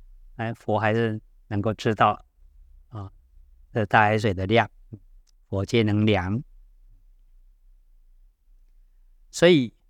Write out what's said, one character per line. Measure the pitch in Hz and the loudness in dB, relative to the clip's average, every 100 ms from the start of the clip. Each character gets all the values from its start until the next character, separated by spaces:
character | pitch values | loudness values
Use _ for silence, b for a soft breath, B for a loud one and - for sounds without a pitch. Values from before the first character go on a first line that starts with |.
| - - - - | -20 -20 -20 -10
哎， | 113 | -10
佛 | 113 - 107 | -8 -4 -2
还 | 110 | 0
是 | 110 117 107 - _ - | 0 -2 -4 -12 _ -8
能 | 104 | -4
够 | 110 | -4
知 | 104 120 | -4 -2
道 | 107 110 104 _ _ - - - - _ | 2 2 0 _ _ -20 -20 -20 -20 _
啊， | 107 95 - _ - - - - | -16 -16 -18 _ -20 -20 -20 -8
这 | 117 | -4
大 | 104 117 | 0 4
海 | 104 110 | 4 2
水 | 110 | 0
的 | 90 95 | -2 0
量， | 113 107 - - 107 - - _ _ _ | 0 0 -6 -20 -20 -20 -20 _ _ _
佛 | 98 98 | -6 -2
皆 | 120 | 0
能 | 107 104 107 | 0 2 2
量。 | 101 90 110 - - - _ - - _ _ _ - - _ _ _ _ _ _ _ _ _ _ _ _ _ _ _ _ _ _ | 0 -2 -6 -8 -18 -20 _ -20 -20 _ _ _ -20 -20 _ _ _ _ _ _ _ _ _ _ _ _ _ _ _ _ _ _
所 | - 170 | 2 4
以 | 170 117 - _ | 4 0 -8 _